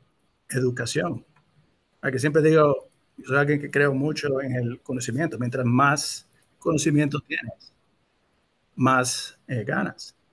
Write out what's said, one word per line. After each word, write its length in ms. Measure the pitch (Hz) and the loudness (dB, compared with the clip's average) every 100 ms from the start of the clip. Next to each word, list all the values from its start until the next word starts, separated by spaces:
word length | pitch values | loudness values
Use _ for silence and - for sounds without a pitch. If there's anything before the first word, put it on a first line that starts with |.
| _ _ _ _ - | _ _ _ _ -8
educación. 760 | 139 127 127 117 151 175 117 - _ _ _ _ _ _ _ | -2 -2 -2 -4 -4 -4 -6 -14 _ _ _ _ _ _ _
A 100 | 139 | -6
que 80 | 127 | -2
siempre 220 | 147 156 | 0 4
digo, 480 | 156 160 147 131 - _ _ - | 6 6 6 2 -4 _ _ -14
yo 80 | - | -2
soy 120 | 139 | 0
alguien 220 | 143 147 | 2 0
que 120 | 143 | 0
creo 220 | 143 143 | 2 2
mucho 480 | 135 147 151 147 135 | 2 -2 -2 -4 -4
en 140 | 135 123 | -4 -4
el 260 | 120 123 | -4 -6
conocimiento. 580 | - 127 120 123 165 - | -8 -6 -4 -2 -2 -2
Mientras 260 | 123 131 120 | -4 -2 2
más 640 | 123 139 147 - - - _ _ _ | 4 4 2 -2 -10 -16 _ _ _
conocimiento 600 | 170 156 165 147 147 147 | -2 0 2 2 2 -2
tienes, 520 | - 160 113 - - _ _ _ _ _ _ _ _ _ _ - | -8 -8 -10 -14 -20 _ _ _ _ _ _ _ _ _ _ 0
más, 640 | 131 131 123 - - - - | 2 4 2 -4 -10 -16 -8
eh, 160 | 123 | -6
ganas. 520 | 101 - - - - - _ | -4 -4 -4 -8 -18 -20 _